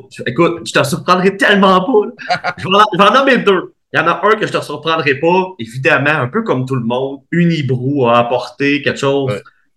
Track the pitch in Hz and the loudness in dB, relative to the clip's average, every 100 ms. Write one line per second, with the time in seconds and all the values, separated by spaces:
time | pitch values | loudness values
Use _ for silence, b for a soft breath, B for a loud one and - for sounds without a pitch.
0 | - - 110 123 170 113 110 151 131 170 | -6 -8 -6 0 0 0 -2 0 0 -2
1 | - 185 185 196 - 202 196 185 190 220 | 0 2 2 0 2 4 4 4 2 0
2 | 208 - - 180 - - - 196 214 175 | 0 -6 -6 -4 -4 -6 -2 2 2 4
3 | 214 254 277 240 185 185 - _ _ 139 | 4 4 4 2 2 0 -2 _ _ -2
4 | 165 170 196 220 165 170 - 147 160 160 | 0 0 0 0 0 -4 -6 -8 -4 -2
5 | 147 131 165 185 180 - 117 131 131 143 | -2 0 2 2 0 -6 -12 -4 0 2
6 | 139 151 123 202 226 127 131 135 113 123 | 2 0 -2 -4 -2 -4 -2 -4 -2 -4
7 | 135 139 _ 165 170 165 131 127 127 143 | -4 -8 _ 0 2 0 -2 -2 -2 0
8 | 120 120 117 - - - 139 143 139 104 | 4 4 2 -2 -4 -4 -2 0 -2 -2
9 | 139 139 135 - b b b | -2 0 -2 -6 b b b